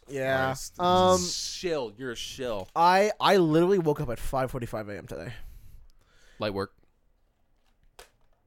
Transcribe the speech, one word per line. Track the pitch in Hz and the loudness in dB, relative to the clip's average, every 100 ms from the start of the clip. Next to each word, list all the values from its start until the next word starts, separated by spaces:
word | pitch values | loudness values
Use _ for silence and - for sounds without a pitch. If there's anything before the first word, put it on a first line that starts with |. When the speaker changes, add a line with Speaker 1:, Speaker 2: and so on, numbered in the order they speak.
| - | -12
Speaker 1:
yeah. | 139 131 135 135 | -6 -2 0 0
Speaker 2:
Christ. | 131 - - | -4 -8 -2
Speaker 1:
Um, | 180 185 185 185 180 | 2 4 6 4 2
Speaker 2:
Shill. | - - - 180 156 117 104 | -6 -8 -8 -4 -4 -6 -8
You're | 131 | -10
a | 113 | -10
shill. | - - 127 104 90 | -10 -8 -6 -6 -4
Speaker 1:
I, | 156 170 185 208 - | 2 6 6 4 2
I | 143 196 | 4 6
literally | 165 156 180 202 | 6 4 4 4
woke | 160 147 | 2 0
up | 139 | -2
at | 117 | -6
five | - 131 131 | -4 -4 -4
forty-five | 135 117 113 104 | -6 -8 -10 -10
A | 101 | -12
M | 117 | -12
today. | - 87 110 - - - - - - _ _ _ - | -12 -12 -12 -14 -16 -20 -20 -20 -20 _ _ _ -8
Speaker 2:
Light | 104 | -6
work. | 98 98 _ _ _ _ _ _ _ _ _ _ _ _ - - _ _ _ | -4 -6 _ _ _ _ _ _ _ _ _ _ _ _ -20 -20 _ _ _